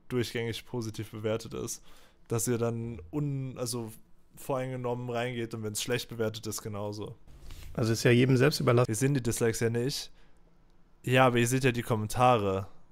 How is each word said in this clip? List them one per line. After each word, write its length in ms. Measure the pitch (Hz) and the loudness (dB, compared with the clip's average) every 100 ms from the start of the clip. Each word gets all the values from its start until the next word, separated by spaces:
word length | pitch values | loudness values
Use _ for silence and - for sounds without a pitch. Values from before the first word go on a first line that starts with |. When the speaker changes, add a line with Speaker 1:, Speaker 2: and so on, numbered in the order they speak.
| - | -6
Speaker 1:
durchgängig 560 | 127 113 120 117 107 | -2 -2 -2 -4 -6
positiv 460 | - 123 110 107 104 | -8 -6 -6 -8 -10
bewertet 420 | 110 107 110 - | -6 -2 -2 -4
ist. 300 | - 117 - - - - _ - | -8 -8 -8 -14 -20 -20 _ -4
Dass 220 | 117 123 | -2 0
ihr 80 | 117 | 0
dann 460 | 117 117 117 117 - | 0 -2 -6 -10 -8
un-, 460 | 147 147 139 131 110 | -4 -2 -2 -6 -6
also 340 | 120 120 110 110 - - _ - | -6 -6 -8 -12 -20 -20 _ -14
voreingenommen 760 | - 131 131 127 123 123 123 | -6 -4 -4 -4 -4 -4 -4
reingeht 420 | 120 123 120 113 | -4 -2 -4 -6
und 120 | 113 | -6
wenn's 180 | 107 104 | -6 -4
schlecht 260 | - 123 - | -2 -4 -4
bewertet 380 | 117 110 110 110 | -4 -2 -2 -6
ist, 160 | 104 | -8
genauso. 520 | 107 101 104 107 104 - - - - - - | -6 -6 -6 -6 -10 -12 -18 -18 -14 -12 -10
Speaker 2:
Also 180 | - 113 | -2 2
ist 120 | 113 | 4
ja 60 | 131 | 6
jedem 280 | 120 131 127 | 6 6 6
selbst 200 | 135 - | 4 4
überlassen. 300 | 127 120 123 | 4 4 4
Speaker 1:
Wir 60 | |
sehen 180 | 107 135 | 2 0
die 100 | 143 | 0
Dislikes 380 | 117 110 117 104 | 0 0 0 2
ja 80 | 117 | 0
nicht. 420 | 117 127 - - - - - - _ - - - - | 0 -2 -4 -8 -14 -20 -20 -20 _ -20 -20 -20 -10
Ja, 240 | - 127 131 | 2 6 6
aber 100 | 120 | 6
ihr 100 | 117 | 4
seht 180 | 131 | 4
ja 80 | 131 | 2
die 100 | 117 | 2
Kommentare. 840 | 113 110 107 123 127 120 98 95 95 - - | 0 -2 -2 2 4 6 4 0 -4 -12 -20